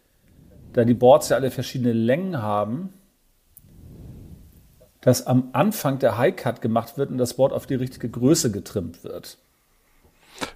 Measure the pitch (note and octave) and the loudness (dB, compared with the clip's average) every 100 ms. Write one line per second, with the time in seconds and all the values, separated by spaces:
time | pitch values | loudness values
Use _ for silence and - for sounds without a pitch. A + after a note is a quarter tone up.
0 | _ _ _ - - - - B2 A#2 A#2 | _ _ _ -20 -20 -20 -4 2 2 6
1 | B2 D3 - B2 C3 - B2+ C3+ A#2+ A2+ | 8 8 6 0 0 -4 -8 -2 0 2
2 | A2+ C#3+ F#3+ D#3 G#2+ G#2 G#2 C3 F#3+ - | 2 0 -2 -4 -2 -2 -2 -4 -8 -14
3 | _ _ _ _ _ - - - - - | _ _ _ _ _ -20 -20 -20 -20 -20
4 | - - - - - - _ _ - _ | -20 -20 -20 -20 -20 -20 _ _ -20 _
5 | C3 B2 - B2+ B2+ - G3+ - C#3+ C3+ | 0 2 2 0 2 0 0 0 -4 0
6 | B2+ G#2+ B2+ - A#2+ A#2 A2+ A2+ A2+ - | 0 2 0 0 -6 -4 -2 -2 -2 -6
7 | C#3 C3 A#2+ - C3+ - - C3 B2+ - | -4 -2 -4 0 0 0 -4 -4 -4 -8
8 | A#2+ A#2+ B2+ E3 B2+ G2 - G#2 E2 - | -10 0 2 4 2 -4 -6 -8 -8 -12
9 | - F2 - - _ _ _ _ _ _ | -16 -14 -16 -20 _ _ _ _ _ _
10 | _ _ _ - - | _ _ _ -14 -14